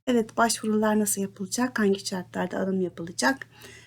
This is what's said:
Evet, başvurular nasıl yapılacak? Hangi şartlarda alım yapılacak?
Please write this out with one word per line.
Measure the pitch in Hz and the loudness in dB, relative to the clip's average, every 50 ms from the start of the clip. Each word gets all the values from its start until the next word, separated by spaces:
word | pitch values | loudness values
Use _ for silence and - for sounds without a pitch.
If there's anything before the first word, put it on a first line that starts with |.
| - | -2
Evet, | 262 240 226 220 226 - | 2 2 2 2 2 2
başvurular | - 233 226 - - 226 220 214 214 220 214 214 214 | 2 2 2 2 0 0 0 2 2 4 4 4 2
nasıl | 208 202 - 196 | 2 0 0 -2
yapılacak? | 196 190 - - 190 185 - 240 247 254 - 220 | -4 -6 -6 -8 -10 -6 -4 -2 -2 -2 0 2
Hangi | 208 196 196 196 - | 2 2 2 2 -2
şartlarda | - 196 180 185 - - 190 180 180 - - | -6 -6 -6 -8 -6 -4 -4 -4 -2 -2 -4
alım | 190 196 190 190 | -2 -2 0 0
yapılacak? | 180 170 - - 165 175 170 - 240 269 269 - - _ - - - - - - - | -2 -2 -4 -8 -12 -10 -4 0 0 0 0 0 -6 _ -20 -20 -20 -20 -20 -20 -20